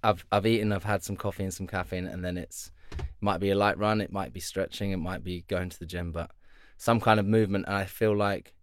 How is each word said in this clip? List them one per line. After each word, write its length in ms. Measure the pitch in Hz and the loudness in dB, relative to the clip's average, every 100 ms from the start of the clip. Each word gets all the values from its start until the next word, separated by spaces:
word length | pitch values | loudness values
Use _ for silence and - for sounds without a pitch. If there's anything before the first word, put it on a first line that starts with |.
I've, 220 | 110 95 - | 4 2 2
I've 140 | 101 107 | 2 4
eaten, 260 | 113 107 | 2 2
I've 120 | 101 | 0
had 180 | 95 101 | 0 -2
some 140 | - 101 | -2 -4
coffee 280 | 104 - | -4 -4
and 100 | 95 | -6
some 120 | 90 92 | -6 -6
caffeine, 400 | 98 90 92 90 | -4 -4 -4 -4
and 180 | 90 | -4
then 120 | 90 90 | -4 -4
it's, 360 | - - - - - 78 | -6 -12 -14 -16 -12 -8
it 60 | - - | -8 -4
might 180 | 101 92 | -2 2
be 120 | 98 | 2
a 40 | |
light 240 | 98 101 90 | 4 4 4
run, 220 | 104 107 | 2 2
it 120 | 101 | 0
might 200 | 98 73 | -4 -4
be 80 | 95 | -6
stretching, 500 | - - 92 - 101 | -6 -4 -4 -2 -2
it 40 | 95 | -2
might 240 | 85 92 | -4 -6
be 220 | 82 90 - | -6 -8 -4
going 200 | 92 90 | -4 -4
to 80 | - | -8
the 80 | 82 | -8
gym, 260 | 87 87 | -6 -4
but 180 | 82 85 - - - - - | -6 -8 -12 -20 -20 -20 -4
some 240 | - 117 | 2 4
kind 200 | 113 107 | 6 4
of 60 | 101 | 6
movement. 400 | 110 107 101 - | 4 4 0 0
And 80 | 101 | -2
I 80 | |
feel 320 | 98 - 110 104 | -4 0 2 2
like 360 | 101 101 - - | 2 -2 -8 -20